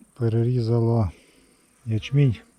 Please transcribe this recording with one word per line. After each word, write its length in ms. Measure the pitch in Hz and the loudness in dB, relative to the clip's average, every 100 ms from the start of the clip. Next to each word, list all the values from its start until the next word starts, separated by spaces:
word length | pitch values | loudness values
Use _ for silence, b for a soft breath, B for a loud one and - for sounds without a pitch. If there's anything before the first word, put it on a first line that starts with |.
| - | -18
перерізало 960 | - 117 117 117 127 113 117 113 117 95 b b b b b b b 117 | -6 -2 0 0 0 0 0 2 2 0 b b b b b b b -6
ячмінь, 500 | 110 - 139 139 95 - | -6 -2 2 2 0 -10